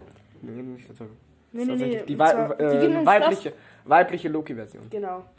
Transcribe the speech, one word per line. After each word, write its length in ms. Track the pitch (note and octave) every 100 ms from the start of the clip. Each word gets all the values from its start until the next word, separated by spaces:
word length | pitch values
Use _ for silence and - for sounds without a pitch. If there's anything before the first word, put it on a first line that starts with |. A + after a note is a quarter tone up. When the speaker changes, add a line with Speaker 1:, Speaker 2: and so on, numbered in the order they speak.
| - - _ -
Speaker 1:
Nee, 200 | A#2 A#2
nicht 260 | B2+ B2+ B2
der 60 | A#2
Teufel. 200 | A2 A2+ _ _ _
Speaker 2:
Nee, 140 | A#3 B3+
Speaker 1:
Das 20 |
Speaker 2:
nee, 60 |
Speaker 1:
ist 60 | B3+
Speaker 2:
nee, 180 | B3+ A3+
Speaker 1:
tatsächlich 80 | G3+
die 60 |
Speaker 2:
und 60 | C#3
Speaker 1:
wei-, 120 | D#3+
Speaker 2:
zwar, 240 | - - -
die 80 |
Speaker 1:
äh, 160 | - C#3+
Speaker 2:
gehen 140 | - E4
ins 80 | D4+
Speaker 1:
weibliche, 360 | G#3 D#4 -
Speaker 2:
Schloss. 120 | - - - _ -
Speaker 1:
weibliche 440 | D#3+ F3 F3+ D#3+
Loki-Version. 540 | D#3 D3+ A#2 G#2+ - A#2
Speaker 2:
Genau, 340 | G#3+ G3+ F3+ F#3